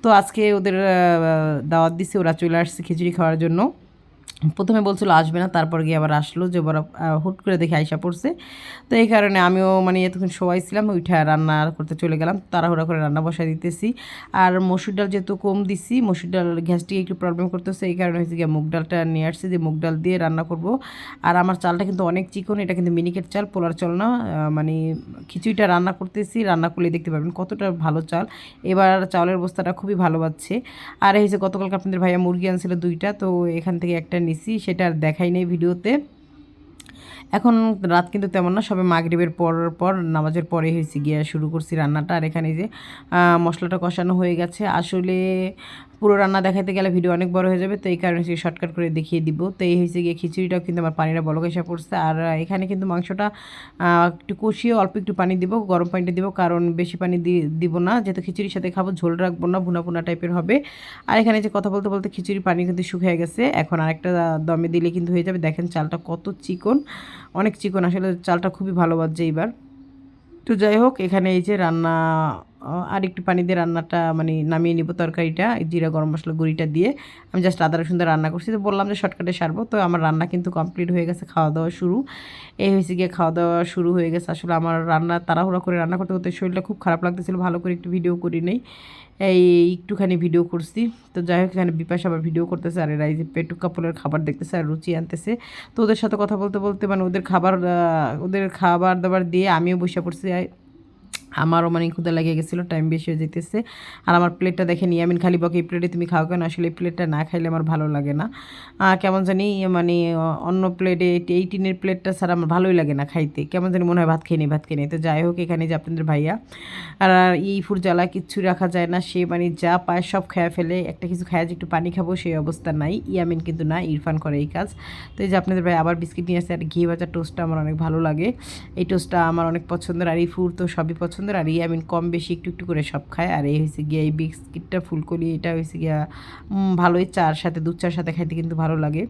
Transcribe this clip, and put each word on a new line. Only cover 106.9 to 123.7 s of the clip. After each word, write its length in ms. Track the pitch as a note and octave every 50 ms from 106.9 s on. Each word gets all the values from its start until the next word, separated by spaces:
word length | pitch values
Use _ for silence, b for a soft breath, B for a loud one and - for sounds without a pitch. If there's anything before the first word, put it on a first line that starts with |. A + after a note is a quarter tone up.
| E3 E3+ F3
না 180 | D#3+ D3+ D3 D#3
খাইলে 220 | D#3 - E3+ E3
আমার 160 | E3 D#3+ D#3+ E3
ভালো 240 | D#3+ D#3+ D#3 D3+
লাগে 260 | D3+ D3+ C#3+ C#3+ C#3+ C#3+
না, 180 | D3 F3+ A3+ B B B B B B B B B -
আহ, 180 | F#3+ F#3+ F#3
কেমন 260 | F#3 F#3+ F#3+ F#3 F#3+ F#3+
জানি, 440 | F#3 F#3+ F#3 G3 G#3 G3+ G3 F#3+
মানে, 480 | F#3 F3+ F3 E3+ F3 F3 F3 E3+ E3+ E3+ E3 D#3+ E3 D#3+ -
অন্য 300 | - E3+ F3+ F#3 F#3 F#3
প্লেটে, 440 | F3+ F3 F#3+ F#3 F3+ E3+ F#3 F3+ F3 F3 F3 F3
এই 160 | F3 F3+ F#3+
টিনের 300 | F3+ G3+ G3 F#3+ F#3+ F#3
প্লেটটা 380 | F#3 - F#3 F#3+ F#3 - F#3 F#3
ছাড়া 200 | F3+ G3 F3 F3
আমার 140 | F3 E3+
ভালোই 260 | D#3+ E3+ F3+ F#3 F#3+ F#3
লাগে 200 | E3+ D#3 D3 D3
না 120 | C#3 C#3+
খাইতে, 400 | D3 - - - D3 D3 - D3
কেমন 260 | D3 - F#3 F3 F#3
জানি 120 | F3+ F#3 F3
মনে 180 | F3 F3 F3+
হয় 60 | E3+
ভাত 160 | D#3+ D#3+ D#3 -
খেয়ে 140 | - E3+
নিই, 100 | D#3+ D3+
ভাত 180 | C#3+ D3+ D3+ D3+
খেয়ে 120 | - D#3+ D3
নিই। 100 | C#3+ D3
তো 80 | D#3+
যাই 260 | E3 D#3 E3 D#3 D#3 E3
হোক, 160 | F3 F3 F3
এখানে 280 | F3 E3 F3 D#3+ E3
যে 80 | D#3+ E3
আপনাদের 280 | D#3 D#3+ D#3+ E3 D#3+ D#3+
ভাইয়া, 360 | D#3+ D3+ D3 D3+ D#3+ G3 A3+ - B B B B B B B F3 E3 D3+ B
আর, 100 | G3 F#3+
আর 260 | F#3 F#3 F#3 F#3 F3+
এই 260 | E3+ F3+ G3 G3 G3
ফুর 180 | E3+ - G#3 F#3+
জ্বালা 260 | F3+ F#3+ E3+ F3 F3+
কিচ্ছু 360 | F3 - F#3+ F3 - - G3+
রাখা 260 | F#3 F#3 F3+ F3 F#3+
যায় 200 | F3+ F3 F3+ E3+
না, 140 | E3+ F3 F3+
সে, 240 | F3+ - - F3+ F3+
মানে, 240 | E3+ E3+ F3 F3 F3
যা 280 | E3+ E3 - E3+ F3
পায় 240 | F3+ F3+ - F3 F3+
সব 220 | F3+ - - G3 F#3 -
খেয়ে 200 | - F#3 E3+ E3+
ফেলে, 320 | E3+ - E3+ E3 F3 F#3
একটা 260 | F3 - D#3+ - -
কিছু 180 | E3+ F3+ F3 F3+
খায় 200 | - F3+ F3 E3+
যে 80 | E3 F3
একটু 140 | E3+ F#3
পানি 240 | D#3 E3 D#3+ E3 F3
খাবো, 240 | E3+ F#3+ F3+ E3 F#3
সেই 220 | F3+ - F3 D#3+
অবস্থা 340 | D#3 D3+ D#3+ D#3 - - E3+
নাই। 300 | D#3 D3+ D3 D#3 F#3+ A3 -
ইয়ামিন 320 | - F#3+ F3+ E3+ E3+ E3+ E3
কিন্তু 240 | E3 E3+ D#3+ D#3+ D#3+
না, 180 | D#3